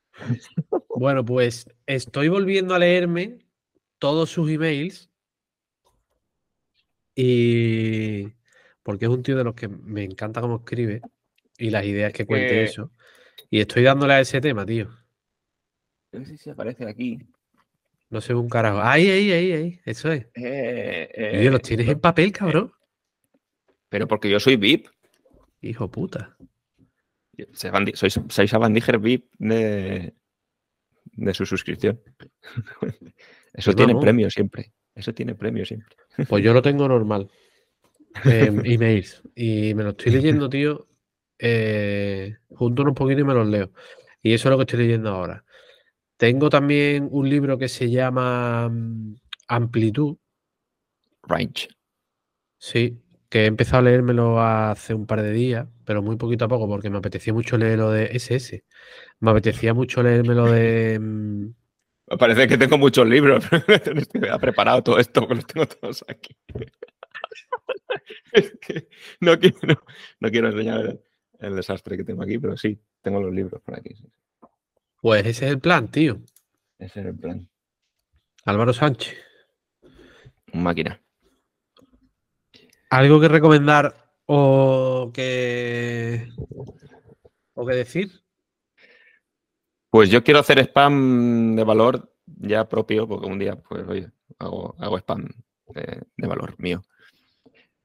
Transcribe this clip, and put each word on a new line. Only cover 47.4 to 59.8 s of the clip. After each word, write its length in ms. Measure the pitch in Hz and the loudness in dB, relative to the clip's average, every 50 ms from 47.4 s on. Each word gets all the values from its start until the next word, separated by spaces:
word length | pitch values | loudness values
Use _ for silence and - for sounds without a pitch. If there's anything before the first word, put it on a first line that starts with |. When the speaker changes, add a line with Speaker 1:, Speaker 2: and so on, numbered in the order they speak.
| 139 139 135 127 | 0 0 -2 -2
Speaker 1:
que 100 | 131 123 | -4 -6
se 220 | - - 127 120 | -4 -4 -4 -2
llama, 800 | 123 127 127 127 127 127 127 127 123 123 120 120 117 117 120 117 | 0 0 0 0 0 -2 -2 -2 -2 -2 -2 -2 -2 -2 -2 -2
mm, 480 | 117 117 113 113 113 110 110 107 107 - _ _ - _ _ - | -4 -6 -6 -8 -8 -10 -10 -12 -14 -18 _ _ -20 _ _ -4
Amplitud. 680 | 123 117 120 117 120 117 110 110 107 139 151 143 160 - _ _ _ _ _ _ _ _ _ _ _ _ _ _ _ _ _ _ _ _ | -2 -2 -2 -2 -2 0 0 0 0 -2 -4 -4 -4 -10 _ _ _ _ _ _ _ _ _ _ _ _ _ _ _ _ _ _ _ _
Speaker 2:
Range. 460 | _ - 82 80 - - - - - - _ _ _ _ _ _ _ _ _ _ _ _ _ _ _ _ _ _ | _ -4 -2 -2 -2 -6 -8 -12 -14 -14 _ _ _ _ _ _ _ _ _ _ _ _ _ _ _ _ _ _
Speaker 1:
Sí, 440 | - - - 120 120 120 120 - _ _ _ _ _ _ | -20 -4 -2 -2 0 0 -4 -10 _ _ _ _ _ _
que 120 | - 113 | 2 2
he 40 | 107 | 4
empezado 340 | 110 110 - 123 - 135 127 | 4 2 2 0 2 4 4
a 100 | 123 123 | 6 6
leérmelo 500 | 123 127 123 123 120 120 117 117 117 113 | 6 4 4 2 2 2 2 2 2 2
hace 540 | 113 113 113 110 110 107 104 - - - 113 | 2 2 2 0 0 -2 -4 -6 -6 -8 -6
un 120 | 107 104 | -6 -4
par 140 | 107 110 110 | -4 -4 -4
de 100 | 107 107 | -2 -2
días, 340 | 107 117 123 127 120 113 120 - _ _ _ | -2 -2 -2 -2 -2 -4 -6 -10 _ _ _
pero 180 | - 107 104 | -4 -4 -4
muy 140 | 101 107 113 | -2 -4 -6
poquito 280 | 113 120 117 120 113 123 | -6 -4 -4 -2 -2 -2
a 40 | 110 | -2
poco, 180 | 127 117 110 101 | -2 -2 -2 -4
porque 200 | 101 101 104 104 | -6 -6 -6 -6
me 100 | 101 101 | -6 -6
apetecía 340 | 98 101 - 98 - 117 107 | -6 -8 -8 -6 -6 -4 -4
mucho 240 | 117 117 - 127 113 | -4 -2 -2 -2 0
leer 200 | 113 110 113 113 | 0 0 0 0
lo 120 | 110 110 | 0 0
de 140 | 110 107 110 110 | 0 0 -2 -2
S 220 | - 123 - - 120 | -4 -8 -4 -4 -4
S. 300 | 131 - - - - - _ _ - - - - - - - _ _ | -4 -4 -8 -16 -16 -18 _ _ -20 -20 -20 -20 -20 -20 -20 _ _
Me 100 | 113 113 | 2 4
apetecía 420 | 107 107 95 110 101 - - 113 117 | 4 4 2 0 -2 0 0 0 0
mucho 280 | 123 | 0